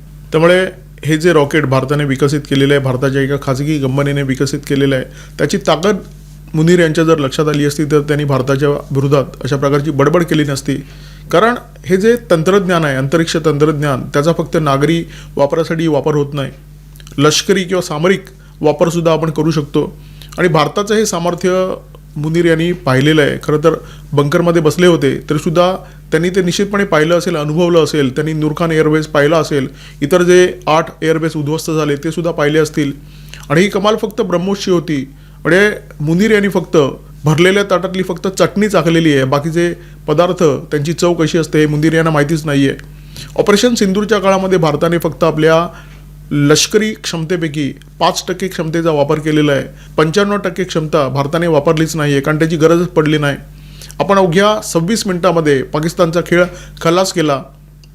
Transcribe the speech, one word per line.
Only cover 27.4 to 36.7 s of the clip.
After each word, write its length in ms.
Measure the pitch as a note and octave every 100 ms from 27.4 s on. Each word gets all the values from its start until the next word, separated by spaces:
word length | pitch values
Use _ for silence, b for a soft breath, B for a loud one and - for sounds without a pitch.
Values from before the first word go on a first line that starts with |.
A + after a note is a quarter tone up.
| D3 D3+ E3+ E3+
असेल. 300 | D3+ D#3 C3+
त्यांनी 180 | C3+ D3+
नूरखान 400 | D#3 D3+ D3 E3+
एअरबेस 340 | D#3 D#3 D#3 D3+
पाहिला 300 | D3 C#3+ E3
असेल, 320 | D3+ C#3+ C3+ B B B
इतर 200 | C#3+ F3+
जे 380 | F3 F3+ F3+ - -
आठ 180 | D#3 D#3+ -
एअरबेस 340 | D#3+ D#3+ D#3+ D#3
उद्ध्वस्त 340 | C#3+ D#3 E3+
झाले, 260 | D#3 D3 C#3+
ते 140 | E3
सुद्धा 200 | D#3+ E3+
पाहिले 280 | E3 D3+ D#3
असतील. 340 | D3+ - C#3 C#3 B B B B B
आणि 100 | D3+
ही 80 | G3+
कमाल 280 | G3+ G#3 A3
फक्त 180 | G#3+ -
ब्रह्मोसची 500 | F#3+ F3 F#3 G3 -
होती, 380 | F3 C#3+ C#3+ C3 B B B
म्हणजे 280 | D3+ F3+ G#3 - - -
मुनीर 300 | D3+ E3+ A3
यांनी 180 | G#3 G3+
फक्त 280 | F#3 E3